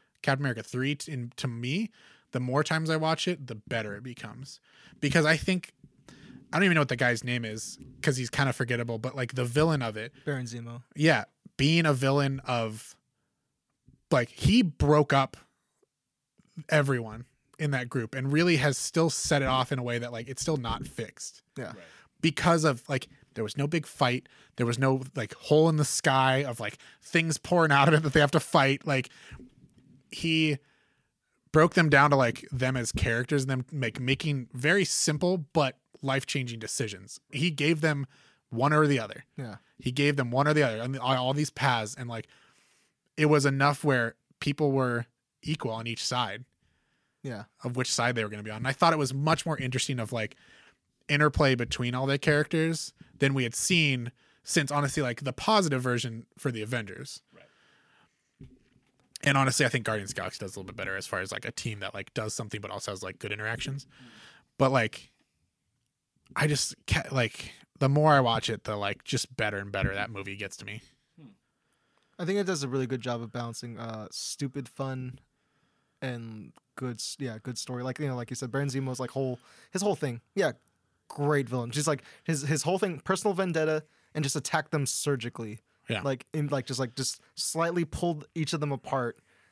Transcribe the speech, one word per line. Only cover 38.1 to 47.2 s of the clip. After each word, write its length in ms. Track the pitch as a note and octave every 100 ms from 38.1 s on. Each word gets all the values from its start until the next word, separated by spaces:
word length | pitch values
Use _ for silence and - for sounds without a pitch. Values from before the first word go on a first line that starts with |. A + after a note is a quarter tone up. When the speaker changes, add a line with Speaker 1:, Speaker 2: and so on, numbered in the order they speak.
| _ _ _ -
Speaker 1:
one 220 | A#2 C#3
or 120 | D3+ D3+
the 120 | C3+
other. 240 | G#2 - - -
Speaker 2:
Yeah. 180 | A#2+ G2 _ -
Speaker 1:
He 120 | B2+
gave 240 | B2+ C#3+ C#3+
them 140 | A#2+
one 160 | B2+ D3
or 60 |
the 100 | D3+
other, 160 | C3 A2
and 160 | B2+ C3+
all, 180 | B2 C3
all 160 | B2+
these 160 | C#3+ D3+
paths, 440 | - C3+ A#2 G#2+
and, 140 | C3+ A#2+
like, 200 | A2+ - _ _ _ _ _ _ _ _ -
it 100 | D3+
was 200 | D3+ C#3
enough 360 | C3+ C#3+ C#3+
where 340 | D3+ B2+ A#2 - _ -
people 320 | C#3+ C#3+ D3
were 340 | C3+ B2+ A#2+ A#2 _ _ _
equal 280 | - D#3 A#2+
on 140 | A2 A#2
each 180 | A2+
side 400 | - B2 A2 G#2+ C3 _ _ _ _ _ _ _